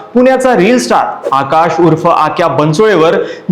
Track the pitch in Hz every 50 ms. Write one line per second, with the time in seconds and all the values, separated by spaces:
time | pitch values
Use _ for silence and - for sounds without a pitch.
0 | - - - 233 254 262 262 254 254 262 247 214 175 202 247 247 - - 226 160
1 | 120 - - - - - - 135 139 135 165 156 - - - - 175 165 156 156
2 | - 170 165 - 151 156 156 - 175 165 147 147 151 156 156 156 220 220 202 170
3 | 156 165 180 196 - - - - - -